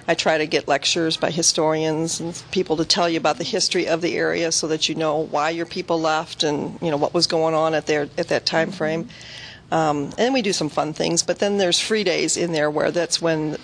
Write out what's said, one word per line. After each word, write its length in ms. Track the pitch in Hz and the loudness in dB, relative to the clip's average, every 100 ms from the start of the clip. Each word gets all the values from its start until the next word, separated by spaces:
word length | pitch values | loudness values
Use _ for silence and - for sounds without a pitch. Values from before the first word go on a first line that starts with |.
| - | -2
I 60 | 165 | 0
try 220 | 196 160 | 2 2
to 80 | 151 | 2
get 220 | 151 135 | 0 2
lectures 480 | 143 - 180 160 160 | 0 2 0 0 0
by 160 | - | -2
historians 880 | 165 160 - 156 156 156 156 165 - | 0 0 2 2 2 0 0 -2 -4
and 240 | 165 175 - | -8 -10 -6
people 240 | 190 175 156 | -2 0 0
to 80 | 160 | 0
tell 220 | 190 175 | 2 2
you 80 | 165 | 2
about 200 | 156 143 | 0 0
the 60 | 165 | -2
history 420 | 196 - 185 170 | -2 0 0 0
of 140 | 160 | 0
the 160 | 170 - | 0 0
area 340 | 160 170 165 | 0 0 0
so 160 | - 160 | 0 0
that 220 | 156 - | 0 -2
you 60 | 160 | 0
know 220 | 156 151 | 0 0
why 320 | 156 151 151 | -2 0 0
your 140 | 165 165 | -2 -6
people 340 | 185 - 170 | -6 -2 0
left 440 | 160 156 165 - | 2 0 -2 -2
and, 340 | 156 147 135 - | 0 0 -4 -4
you 100 | 170 | -2
know, 60 | 147 | 0
what 160 | 151 | 2
was 120 | 175 165 | 2 2
going 300 | 165 160 160 | 2 2 2
on 180 | 160 | 2
at 120 | 156 151 | 2 0
their, 240 | 151 143 - | 0 0 -4
at 100 | 165 | -2
that 180 | 147 - | 0 0
time 240 | 165 160 | 0 0
frame. 380 | - 156 160 - - - - - - - | -2 -2 -2 -6 -12 -18 -16 -18 -16 -2
Um, 400 | 165 156 147 143 - | 0 2 0 -2 0
and 160 | 233 | 2
we 80 | 269 | 2
do 100 | 208 | 0
some 160 | 180 156 | 0 -2
fun 220 | - 151 | -2 -2
things, 300 | 156 165 170 | -2 0 0
but 160 | - 175 | 0 0
then 180 | 202 202 | 0 2
there's 220 | 185 170 | 2 2
free 240 | - 220 | 2 0
days 320 | 185 156 156 - | 2 2 0 0
in 160 | 170 | 0
there 180 | 160 151 | 2 0
where 220 | 151 156 | 2 0
that's 300 | 165 165 - | 0 0 0
when 340 | 170 160 156 151 | 2 0 0 -4